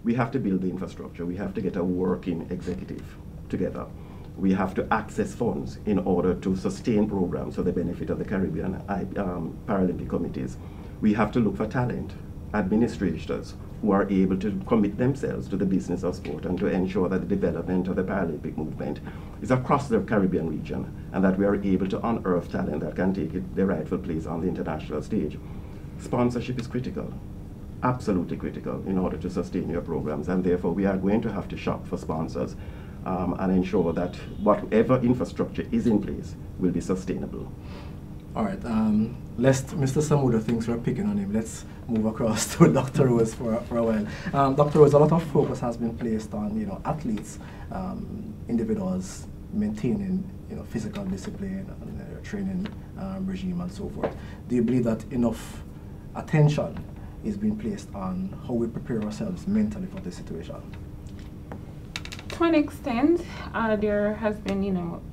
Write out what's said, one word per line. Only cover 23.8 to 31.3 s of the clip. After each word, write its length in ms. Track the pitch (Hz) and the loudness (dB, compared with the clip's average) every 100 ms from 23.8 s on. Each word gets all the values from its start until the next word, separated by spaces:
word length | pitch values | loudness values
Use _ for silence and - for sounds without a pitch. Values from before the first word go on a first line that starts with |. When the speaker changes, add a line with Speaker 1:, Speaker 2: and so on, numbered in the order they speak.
| - 87 | -2 -2
Speaker 1:
place 300 | 87 80 80 | -2 -4 -2
on 140 | 82 | -2
the 60 | 87 | -2
international 540 | 80 - 80 78 76 | -2 -4 -4 -4 -6
stage. 380 | 69 107 76 71 - - - - - - | -2 0 0 -4 -10 -10 -10 -12 -12 -10
Sponsorship 600 | - 123 123 120 120 123 | -2 2 2 2 -2 -4
is 80 | - | -4
critical, 440 | 123 - - - - - - - - - - | -4 -4 -6 -6 -8 -10 -12 -12 -12 -12 -2
absolutely 560 | 123 127 - 95 82 69 | 0 0 2 2 0 -2
critical 460 | 78 71 76 65 - | -4 -4 -6 -4 0
in 120 | 95 | 2
order 180 | 90 - | 2 0
to 140 | 90 | -2
sustain 360 | 95 87 92 80 | -2 -2 -2 0
your 140 | 82 | -2
programs, 480 | - 78 69 73 78 | -2 -2 -2 -2 0
and 140 | 92 | 2
therefore 300 | 90 90 92 | 4 4 2
we 120 | 85 98 | 2 2
are 120 | 95 | 2
going 240 | 95 220 | 4 2
to 100 | 113 | 2